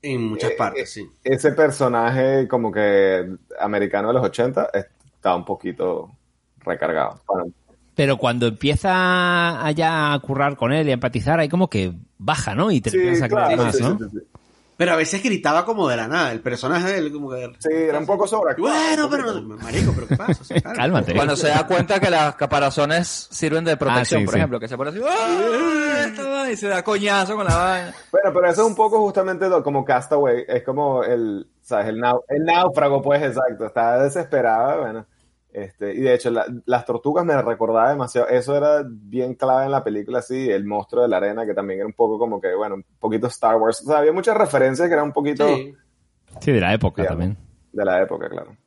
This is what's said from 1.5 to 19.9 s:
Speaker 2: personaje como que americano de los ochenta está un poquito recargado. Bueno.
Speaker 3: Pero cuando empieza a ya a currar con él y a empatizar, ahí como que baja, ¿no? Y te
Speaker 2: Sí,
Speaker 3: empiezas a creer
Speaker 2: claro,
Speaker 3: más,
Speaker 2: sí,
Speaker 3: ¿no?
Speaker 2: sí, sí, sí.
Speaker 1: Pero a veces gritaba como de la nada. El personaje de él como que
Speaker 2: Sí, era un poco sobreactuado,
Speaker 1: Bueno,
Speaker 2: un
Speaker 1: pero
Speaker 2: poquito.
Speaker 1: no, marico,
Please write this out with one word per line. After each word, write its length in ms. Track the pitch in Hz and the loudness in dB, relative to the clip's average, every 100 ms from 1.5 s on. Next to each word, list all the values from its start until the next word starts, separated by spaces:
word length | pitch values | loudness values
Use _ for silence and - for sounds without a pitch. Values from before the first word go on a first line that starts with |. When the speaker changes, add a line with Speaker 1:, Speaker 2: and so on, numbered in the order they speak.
Speaker 2:
personaje 920 | 139 156 135 131 120 117 131 131 135 123 | 4 2 4 0 2 2 2 2 2 2
como 220 | 127 113 | 0 0
que 520 | 95 104 101 98 92 92 95 _ - | 0 4 4 4 2 -2 -10 _ -6
americano 500 | 101 104 101 101 107 | -2 0 0 0 0
de 40 | 123 | 0
los 80 | 107 | 0
ochenta 440 | - 120 135 - | 0 0 0 -2
está 600 | 98 - _ _ _ 95 90 | -4 -6 _ _ _ -2 -2
un 100 | 87 | -2
poquito 680 | 95 92 - 92 80 80 - _ _ _ _ | -8 -8 -4 -4 -4 -8 -20 _ _ _ _
recargado. 640 | - 85 80 80 58 - - | -8 -4 -2 -2 -4 -6 -6
Bueno. 260 | 95 87 - _ _ _ - | -4 -4 -12 _ _ _ -2
Speaker 3:
Pero 220 | 139 127 | 0 2
cuando 300 | 120 120 120 | 0 2 0
empieza 1160 | 107 135 147 196 185 180 180 180 175 170 151 151 | 0 -2 0 0 2 2 2 2 2 0 -2 -2
a 60 | |
ya 420 | 151 160 160 147 | 0 0 2 0
a 60 | 143 | 0
currar 380 | - 139 143 139 | -2 0 0 0
con 160 | 117 | 0
él 140 | 151 151 | 2 2
y 40 | |
a 40 | 123 | 0
empatizar, 440 | 127 120 123 165 | 0 -2 0 0
ahí 80 | 151 | 2
como 220 | 170 185 | 0 0
que 240 | 107 92 85 - _ | 0 -2 -6 -16 _
baja, 360 | 98 151 - 104 | -4 -2 -2 -2
¿no? 140 | 208 | 2
Y 100 | 190 | 2
te 80 | 208 | 0
Speaker 2:
Sí, 80 | 190 | 0
Speaker 3:
empiezas 260 | 180 170 | 2 0
a 60 | 127 | 0
creer 160 | 147 165 | 0 2
Speaker 2:
claro, 180 | 127 | 2
Speaker 3:
más, 120 | 117 131 | 2 2
Speaker 2:
sí, 60 | |
Speaker 3:
¿no? 140 | 123 208 | 0 -2
Speaker 2:
sí, 60 | 107 | -6
sí, 60 | 104 | -12
sí. 80 | - - _ _ _ _ | -16 -20 _ _ _ _
Speaker 1:
Pero 180 | 175 | 0
a 20 | 165 | 2
veces 260 | 160 196 | 0 -2
gritaba 420 | 240 196 147 160 180 | -2 0 2 0 0
como 220 | 220 156 | 0 0
de 80 | 120 | 0
la 120 | 113 | -2
nada. 240 | 160 143 | -2 -2
El 100 | 113 | -2
personaje 460 | 110 113 127 170 185 | -6 -4 -2 -2 0
de 60 | 196 | -2
él 140 | 151 | -4
como 160 | 147 143 | -6 -8
que 180 | 127 123 120 | -8 -10 -6
Speaker 2:
Sí, 100 | 160 | -2
era 280 | 160 160 147 | 0 0 0
un 80 | 156 | 0
poco 180 | 196 196 | 0 0
sobreactuado, 480 | 220 170 151 220 302 | 0 0 0 0 0
Speaker 1:
Bueno, 300 | 320 311 294 | 0 0 0
Speaker 2:
un 60 | |
Speaker 1:
pero 120 | 285 247 | -2 -4
Speaker 2:
poquito. 160 | 208 - | -6 -10
Speaker 1:
no, 100 | - | -14
marico, 360 | - - - | -6 0 0